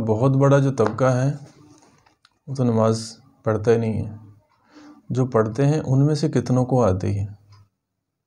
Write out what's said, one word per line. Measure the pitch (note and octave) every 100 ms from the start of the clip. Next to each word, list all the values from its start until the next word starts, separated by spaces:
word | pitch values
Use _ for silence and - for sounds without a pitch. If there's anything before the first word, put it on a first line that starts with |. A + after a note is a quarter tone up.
बहुत | A2+ G#2+ C3+
बड़ा | C3+ C#3 C#3
जो | C3+
तबका | - G#2+ A2+ C3
है | B2+ C3+ D3+ - _ - - _ _ _ _ _ _ -
वो |
तो | C3+
नमाज | B2 A2 A2 A2+ - - _ _ A2+
पढ़ता | G#2+ C3
ही | C#3+
नहीं | A2+
है, | G2+ G2+ - - - _ _ _ - - - -
जो | B2+ B2+
पढ़ते | A2+ G#2+ A#2
हैं | C#3 D#3
उनमें | - C3 D3
से | D3 D#3
कितनों | B2 - B2+
को | B2+ B2+
आती | G#2+ F#2+ G2+
है, | G2+ G2+ - _ - _ _ _ _ _ _